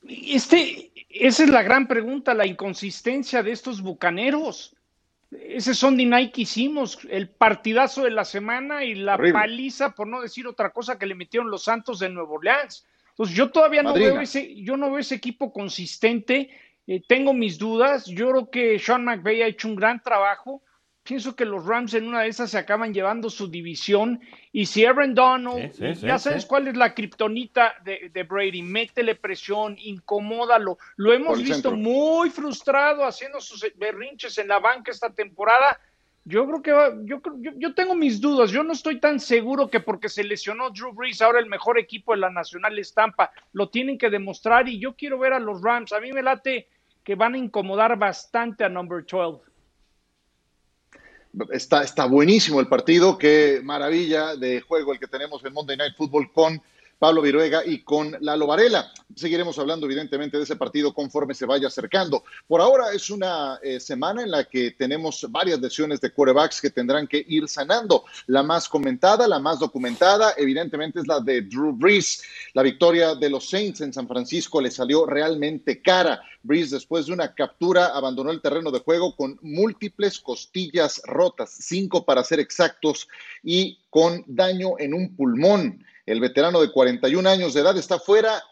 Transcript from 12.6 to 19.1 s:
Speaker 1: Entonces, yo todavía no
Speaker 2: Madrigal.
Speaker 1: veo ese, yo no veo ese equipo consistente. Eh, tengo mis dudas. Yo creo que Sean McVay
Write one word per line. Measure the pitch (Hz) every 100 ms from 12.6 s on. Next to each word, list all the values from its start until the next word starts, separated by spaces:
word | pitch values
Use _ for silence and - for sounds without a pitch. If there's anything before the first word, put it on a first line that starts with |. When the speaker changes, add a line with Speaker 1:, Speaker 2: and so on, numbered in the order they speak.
| 277 - _ _ _
Speaker 1:
Entonces, | - 220 170
yo | 277
todavía | 320 311 294
no | 285
Speaker 2:
Madrigal. | 285 220
Speaker 1:
veo | 269
ese, | 277 277 277 208
yo | 196 269
no | 277
veo | 277
ese | 262 254
equipo | 240 233 262
consistente. | - 196 - 180 - 220 233 214 262 269 - _ _ -
Eh, | 185 _
tengo | 254 277 262
mis | 220 160
dudas. | 214 226 254 277 202
Yo | 180 240
creo | 262 226
que | 247 233 214
Sean | - 247
McVay | 240